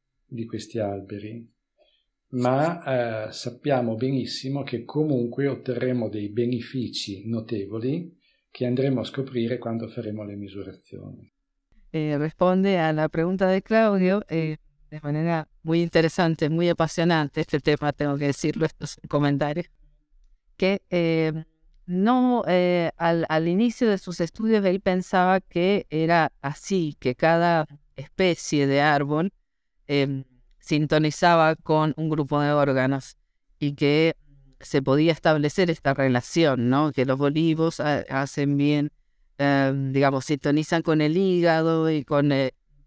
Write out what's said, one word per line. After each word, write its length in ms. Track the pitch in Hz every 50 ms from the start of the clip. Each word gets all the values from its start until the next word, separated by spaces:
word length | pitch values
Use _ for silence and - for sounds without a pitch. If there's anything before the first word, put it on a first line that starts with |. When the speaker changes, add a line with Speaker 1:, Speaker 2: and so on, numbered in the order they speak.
| _ _ _ _ _
Speaker 1:
di 200 | - 131 113 113
questi 340 | 113 - 107 107 - - 113
alberi, 680 | 104 101 101 98 92 98 104 101 95 107 113 117 113 - _ _ _ _ _ _ _ _ _ _ _ _ _ _ _ _
ma, 1000 | 131 123 123 123 131 139 151 170 175 170 - 139 131 123 120 117 110 107 107 110
eh, 40 |
sappiamo 600 | - - - 123 120 - - 143 139 123 120 117 113
benissimo 720 | 110 127 131 139 127 117 - - - - 135 139 139 131
che 200 | - 123 113 113
comunque 640 | - - 147 156 156 139 123 120 120 - - 139
otterremo 640 | 139 123 120 - 131 120 117 127 127 127 123 113 107
dei 200 | 104 107 101 101
benefici 1000 | 104 120 120 120 127 113 117 - - 131 135 - - - - 107 98 95 104 113
notevoli 920 | 117 113 113 - 117 101 98 95 107 110 113 131 147 175 175 - - _ _ _ _ _ _ _
che 160 | - - 123
andremo 360 | 120 123 127 131 139 131 117
a 40 | 110
scoprire 540 | - - 139 135 135 127 120 113 117 127 120
quando 280 | - 117 113 113 113 110
faremo 360 | - 120 110 107 104 104 104
le 120 | 101 101
misurazioni. 960 | 101 101 95 95 101 95 92 90 - _ _ - 98 - - 98 - - - _ _ _ _ _ _ _ _ _ _ - -
Speaker 2:
eh, 260 | - 160 151 151 147 143
responde 600 | 151 156 - - 180 180 185 190 190 196 196 175
a 140 | 160 160 156
la 160 | 156 156 156
pregunta 380 | - 160 160 180 190 185 202 185
de 140 | 190 190
Claudio, 640 | - - 220 220 226 214 202 190 185 180 190 208 208 -
eh, 280 | 156 165 160 160 156 - _ _ _ _ _ -
de 120 | 151 151
manera 460 | - 147 147 151 160 170 170 160 151 - _ _ -
muy 180 | 156 165 170
interesante, 680 | 170 170 - 170 165 160 - - 180 165 160 - 160 147
muy 200 | 160 165 175 175
apasionante 720 | 170 - 165 156 - - 165 175 170 160 151 139 - 156
este 180 | 156 - - 143
tema, 320 | - 156 147 - 147 147
tengo 260 | 143 - 147 147 143 143
que 100 | 147 143
decirlo, 380 | 139 - - 156 - - 160
estos 320 | 156 - - - - - - - -
comentarios, 580 | - 143 143 143 143 139 151 147 151 170 170 - _ _ _ _ _ _ _ _ _ _ _ _ _ _ _ _ _
que, 260 | - 185 185 202 196 _ -
eh, 540 | 180 175 170 165 165 160 160 156 156 160 156 _ _ _ _ _ _ _ _
no, 580 | - 180 180 196 226 254 254 247 254 247 233 - 151
eh, 440 | 180 180 180 180 180 175 170 156 - -
al, 280 | 170 170 170 170 156 -
al 180 | 160 156 165 170
inicio 420 | 175 196 233 240 226 - 254 220
de 80 | 202 190
sus 220 | - 180 175 -
estudios 440 | 175 165 - - 220 220 220 208 202
él 160 | 185 180 202
pensaba 600 | - 190 180 185 185 - - 185 180 180 190 190
que 460 | - _ - 170 175 190 208 190 - -
era 420 | 151 156 160 160 170 170 156 131 - _
así, 540 | - 139 143 - - - 196 185 165 151 147 -
que 160 | - 131 127
cada 520 | - - 160 165 170 170 175 170 160 151 - 143 147 _ _ _
especie 720 | - 139 - _ - 190 180 165 - - - 156 147 139 139
de 140 | 139 139
árbol, 520 | 143 156 147 143 143 139 151 156 170 202 - _ _ _ _ _ _ _ _ _ _ -
em, 360 | 143 143 139 143 139 135 135 _ _ _ _ _ _ _
sintonizaba 960 | - - 156 147 156 143 156 151 156 151 147 - 180 175 170 165 160 160 160
con 380 | - - - 156 156 156 156 - -
un 120 | 160 156
grupo 320 | 156 156 147 135 151 147
de 100 | 147 147
órganos 640 | 147 147 143 139 131 131 127 131 139 135 - - - _ _ _ _ _ _ _ _ -
y 140 | 151 143 143
que 420 | - 151 143 147 156 160 165 151 _ - - - - - - - -
se 220 | - - - 143
podía 300 | 135 135 135 147 156 165
establecer 580 | 160 - - 165 156 147 147 147 - - 185 170
esta 240 | 160 - - 143 139
relación, 760 | 143 135 131 123 120 - - - 170 165 147 131 120 117 123
¿no? 220 | 131 139 156 151
Que 140 | - - 127
los 140 | 135 131 135
olivos 600 | 143 143 147 156 165 165 160 160 160 165 - -
ha-, 240 | 143 151 143 104 - -
hacen 480 | 135 135 139 135 - 151 143 143 143 139
bien, 340 | 143 147 147 147 147 151 _ _ _ _ _ _ _ _ _ -
em, 540 | 139 143 139 139 135 135 135 139 135 135 131
digamos, 320 | 139 139 139 139 135 127
sintonizan 560 | - 151 139 - 151 147 156 156 - 175 165
con 200 | 160 170 156 156
el 140 | 151 151 160 185
hígado 720 | 196 190 180 175 170 170 160 160 160 165 165 160 160 160
y 140 | 160 151 127
con, 280 | - 151 143 143 147
eh, 220 | 143 135 135 127 - _ _ _ _ _ _